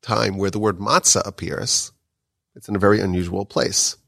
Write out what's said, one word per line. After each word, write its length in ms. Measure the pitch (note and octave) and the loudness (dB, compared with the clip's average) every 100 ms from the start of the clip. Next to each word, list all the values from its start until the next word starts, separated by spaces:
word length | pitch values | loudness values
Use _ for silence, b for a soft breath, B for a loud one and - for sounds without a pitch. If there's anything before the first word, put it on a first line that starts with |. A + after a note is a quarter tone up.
time 340 | - A#2 G#2+ F#2+ | 0 0 0 0
where 140 | G2 | -4
the 80 | G2+ | 0
word 200 | G#2+ F2+ | -2 0
matzah 480 | G#2 D#3+ - - G2+ | 2 2 4 2 0
appears, 680 | - - - B2 - - _ _ _ _ _ _ | -8 -8 -6 -4 -4 -4 _ _ _ _ _ _
it's 140 | - - | -20 -6
in 80 | G#2 | 2
a 40 | |
very 200 | G2+ G#2 | 4 4
unusual 440 | F#2 F2+ F2 F#2 G2+ | 2 -2 -2 -4 -4
place. 500 | - B2 G2+ - - | -2 0 0 -2 -4